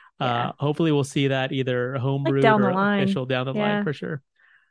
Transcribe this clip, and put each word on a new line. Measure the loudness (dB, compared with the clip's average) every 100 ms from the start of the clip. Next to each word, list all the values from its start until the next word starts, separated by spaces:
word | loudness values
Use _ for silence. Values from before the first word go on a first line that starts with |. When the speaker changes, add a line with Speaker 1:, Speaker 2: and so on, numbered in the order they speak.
| -20 _
Speaker 1:
uh, | -2
Speaker 2:
Yeah. | -2 -2 -2
Speaker 1:
hopefully | -2 0 2
we'll | 2
see | 0 0 0
that | 0 -2
either | -2 -2 -2 -2 -2
homebrewed | -2 0 0 4
Speaker 2:
Like, |
down | 4 4
the | 2
Speaker 1:
or |
Speaker 2:
line. | 2 0 2
Speaker 1:
official | 0 0
down | -2 -2 -2
the |
Speaker 2:
Yeah. | -2 -2 0
Speaker 1:
line |
for | -2
sure. | -4 -6 -8 -12 _ _ _ _